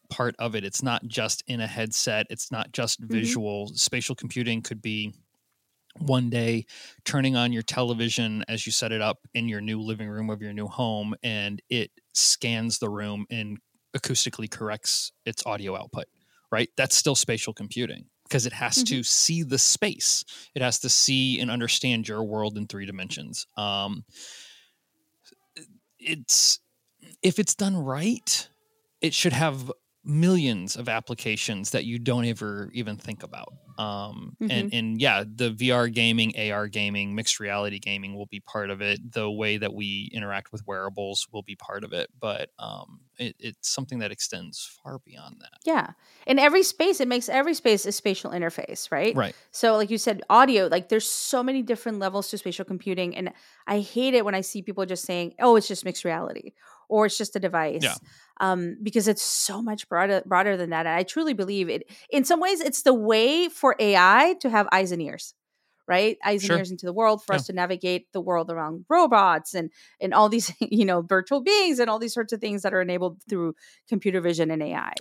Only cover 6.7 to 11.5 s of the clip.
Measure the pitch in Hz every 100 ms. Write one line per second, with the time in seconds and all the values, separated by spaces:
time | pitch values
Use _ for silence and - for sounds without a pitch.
6.7 | - - - - 143 131 127 120 120 113
7.7 | - 120 117 117 120 113 107 - 113 -
8.7 | - 117 110 107 - - 120 117 107 107
9.7 | 110 110 110 107 107 110 104 104 104 104
10.7 | - 120 107 104 110 123 107 101